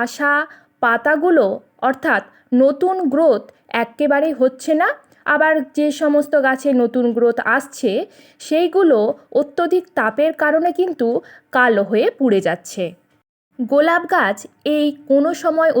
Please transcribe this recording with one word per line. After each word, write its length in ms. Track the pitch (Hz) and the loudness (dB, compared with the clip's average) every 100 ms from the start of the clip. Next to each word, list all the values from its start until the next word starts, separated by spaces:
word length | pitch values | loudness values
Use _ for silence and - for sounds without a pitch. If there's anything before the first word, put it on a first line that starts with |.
আসা 280 | 240 - 285 294 311 - _ - | -4 -4 0 0 -2 -12 _ -2
পাতাগুলো, 600 | 240 233 294 302 349 330 196 220 _ - 254 | 0 0 0 0 2 2 2 -2 _ -6 -4
অর্থাৎ 360 | 269 320 214 - _ - 247 | -2 -2 -2 -4 _ -2 2
নতুন 320 | 269 285 359 381 320 | 2 2 -2 0 -2
গ্রোথ 300 | 277 320 214 - _ - 233 | 2 2 2 -4 _ -6 -4
এক্কেবারেই 500 | - - 294 285 311 254 | -4 -2 0 0 0 0
হচ্ছে 320 | 254 262 - 311 | -2 -2 -2 0
না, 60 | 392 587 _ _ - | 0 -4 _ _ -2
আবার 280 | 294 311 311 269 - | 2 2 0 -2 -2
যে 100 | 294 285 | -2 0
সমস্ত 320 | 302 294 294 302 269 | 0 0 0 0 0
গাছে 240 | 262 285 254 | 0 0 0
নতুন 240 | 233 254 240 233 | 0 0 -2 0
গ্রোথ 220 | 233 233 - 247 | 0 0 0 -2
আসছে 360 | 269 - - 214 403 - - - | -4 -6 -4 -4 -6 -14 -20 -16
সেইগুলো 580 | - 311 349 370 349 233 214 - - - | -2 0 0 2 2 2 0 -4 -4 -2
অত্যধিক 420 | 285 - 339 370 - - | -2 -2 0 -2 -2 -4
তাপের 340 | 220 220 311 320 | -2 0 -2 0
কারণে 260 | 302 311 349 349 | 0 0 0 -2
কিন্তু 280 | 359 311 233 247 - - _ 262 | -4 -2 -2 -4 -8 -20 _ 0
কালো 280 | 247 208 202 | 2 2 0
হয়ে 180 | 214 370 - | 0 0 0
পুড়ে 220 | 262 196 185 | 0 2 0
যাচ্ছে। 380 | 175 - - 170 180 _ _ _ _ _ - | -4 -8 -10 -10 -10 _ _ _ _ _ -8
গোলাপ 440 | 233 277 320 339 339 | -2 2 2 0 0
গাছ 240 | 359 202 208 - _ - 302 | 0 0 -4 -12 _ -4 0
এই 100 | 294 294 - | -2 -4 0
কোনো 220 | 277 302 339 | 2 2 -2
সময় 280 | 339 320 320 254 | -2 0 0 0